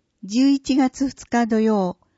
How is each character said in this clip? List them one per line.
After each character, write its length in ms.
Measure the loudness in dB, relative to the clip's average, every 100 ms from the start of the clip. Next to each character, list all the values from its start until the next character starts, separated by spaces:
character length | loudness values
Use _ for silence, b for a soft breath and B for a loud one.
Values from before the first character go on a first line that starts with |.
| _ _
十 240 | -4 2 2
一 260 | 2 0
月 360 | 0 0 -2 -8
二 160 | -8 -4
日 200 | -2 0
土 140 | 0
曜、 380 | 0 0 -2 -6 _